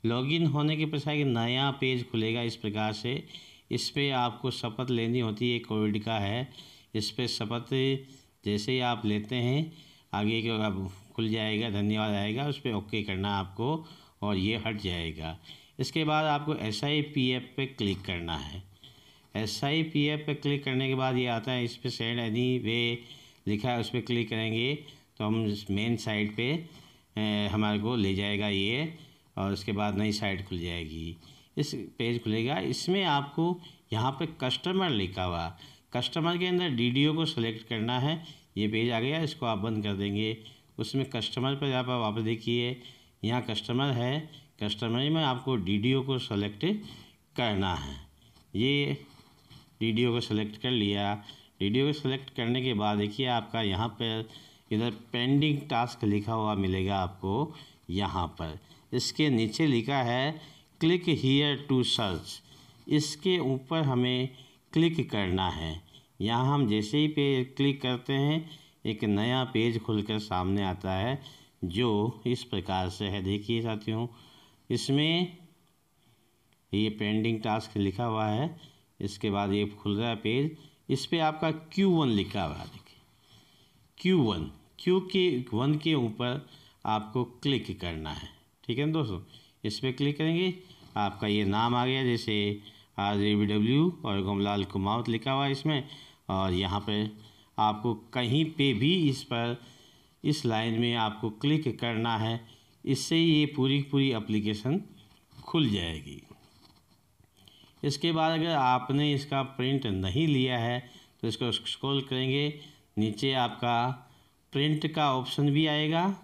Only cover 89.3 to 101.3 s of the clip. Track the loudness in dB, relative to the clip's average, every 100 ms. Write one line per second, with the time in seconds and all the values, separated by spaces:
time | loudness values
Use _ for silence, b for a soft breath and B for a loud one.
89.3 | B B B -6 -2 -4 0 -2 2 0
90.3 | 2 0 -2 B B B -2 -2 0 2
91.3 | 2 4 2 2 2 2 2 2 0 0
92.3 | 0 2 -2 B B B -2 0 2 4
93.3 | 4 4 4 4 4 4 0 -2 0 0
94.3 | 0 0 0 -2 -2 0 0 0 -2 0
95.3 | 0 0 0 0 -2 -4 B B B -4
96.3 | 0 2 2 2 -2 0 0 -2 -6 B
97.3 | B B 2 2 2 -2 -2 -4 -2 2
98.3 | 2 2 2 2 4 2 4 2 0 -4
99.3 | -2 -2 -4 B B B B B B -2
100.3 | 0 0 0 0 2 2 2 0 0 -6